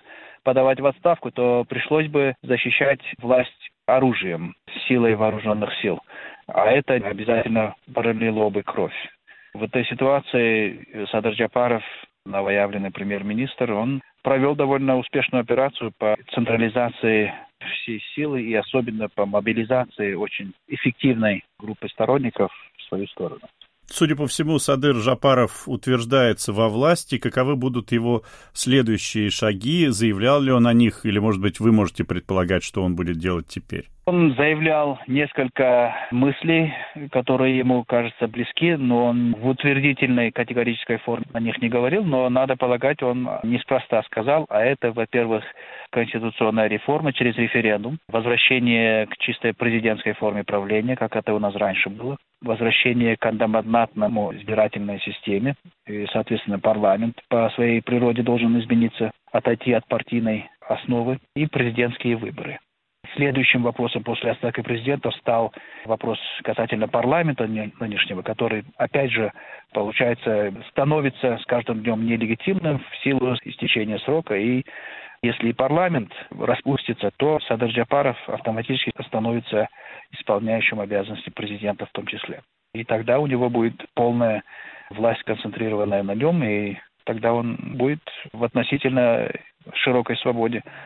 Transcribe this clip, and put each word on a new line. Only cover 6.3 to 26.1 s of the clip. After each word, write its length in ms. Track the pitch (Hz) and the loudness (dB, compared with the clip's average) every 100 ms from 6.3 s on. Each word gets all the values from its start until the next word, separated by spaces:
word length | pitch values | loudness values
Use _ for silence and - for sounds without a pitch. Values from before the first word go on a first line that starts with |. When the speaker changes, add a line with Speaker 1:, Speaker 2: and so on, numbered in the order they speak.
| - - | -18 -4
Speaker 1:
А 180 | - - | 2 4
это 260 | 135 - 127 | 4 4 0
обязательно 800 | 101 101 110 113 110 113 107 - - | 0 -4 0 0 2 0 -2 -4 -8
пролило 560 | 123 117 110 113 110 107 | -2 0 0 0 2 0
бы 140 | 101 | 0
кровь. 280 | - - 85 - - - _ - - | -4 -4 -4 -6 -14 -18 _ -20 -18
В 100 | - | -10
этой 220 | 107 127 117 | -4 -2 -2
ситуации 1000 | 117 135 139 - 123 117 110 104 - - 110 101 | 0 2 2 2 2 2 2 0 -4 -14 -10 -4
Садыр 240 | 113 110 107 | -2 -2 0
Джапаров, 480 | 113 123 123 117 - - - _ - | 0 2 2 0 -4 -16 -20 _ -6
новоявленный 640 | 98 98 101 101 101 98 | -2 2 2 2 0 -6
премьер-министр, 800 | 87 98 101 98 107 131 - 120 | -6 -4 -4 -4 -2 -4 -2 -2
он 300 | 104 117 135 - _ | 0 -2 -4 -8 _
провел 320 | 131 135 139 147 | 0 2 2 2
довольно 420 | 139 139 135 127 | 2 2 2 0
успешную 440 | 120 139 - 127 | 0 -2 0 0
операцию 520 | 117 123 135 - 117 - | 0 2 0 -2 -8 -2
по 200 | 107 107 - | 0 0 -2
централизации 1000 | - 117 113 113 120 120 - 113 110 104 - - - - - | -4 0 2 2 0 -2 0 2 2 2 -4 -16 -16 -10 -10
всей 200 | - 110 - | -8 -10 -10
силы 280 | - 151 131 | -6 -4 -4
и 120 | 113 110 | -2 -2
особенно 520 | - 131 120 110 107 | 0 0 0 -4 -4
по 180 | - 101 | -2 0
мобилизации 880 | 104 104 113 113 127 120 - 101 92 | 0 0 0 0 0 0 -4 -4 -2
очень 380 | 101 - 98 - - | -4 -6 -10 -14 -10
эффективной 760 | 139 135 - 135 117 110 98 - _ | -4 -2 0 2 2 2 0 -6 _
группы 280 | 107 107 104 | -12 -10 -8
сторонников 600 | - 110 139 123 - 98 - - - | -2 2 2 2 0 -2 -2 -20 -20
в 60 | - | -10
свою 180 | 95 98 | -8 -8
сторону. 340 | - 87 - - _ _ _ - | -8 -10 -10 -20 _ _ _ -10
Speaker 2:
Судя 300 | - 160 147 | 0 2 2
по 120 | 143 | -2
всему, 320 | - 156 151 | -2 0 0
Садыр 360 | - 135 143 123 | 2 2 4 2
Жапаров 720 | 113 127 139 127 113 - - | 2 2 4 4 2 -2 -8
утверждается 840 | 127 - 127 117 | -4 0 0 2